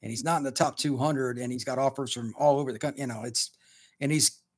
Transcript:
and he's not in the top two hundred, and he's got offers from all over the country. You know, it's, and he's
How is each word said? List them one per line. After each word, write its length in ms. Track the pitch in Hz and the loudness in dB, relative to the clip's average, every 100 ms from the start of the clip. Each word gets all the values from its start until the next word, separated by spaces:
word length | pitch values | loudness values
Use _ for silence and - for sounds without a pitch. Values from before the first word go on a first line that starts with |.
and 80 | 110 | -8
he's 140 | 120 | -4
not 120 | 156 165 | 0 2
in 80 | |
the 60 | 139 | 0
top 260 | 127 139 - | 2 0 2
two 220 | 151 127 | -2 2
hundred, 400 | 147 139 127 120 | 2 2 0 -2
and 120 | 123 | -4
he's 140 | 123 | -4
got 140 | 135 127 | -4 0
offers 340 | 135 131 131 | 0 0 -6
from 220 | 123 117 - | -4 -6 2
all 200 | 147 143 | 4 4
over 120 | 131 | 2
the 80 | 107 | -2
country. 220 | 151 - | -4 -4
You 60 | 135 | -6
know, 160 | 113 | -6
it's, 280 | 120 113 - _ _ - - - | -4 -2 -4 _ _ -20 -20 -4
and 120 | 143 | 0
he's 300 | 151 - - _ | 4 2 0 _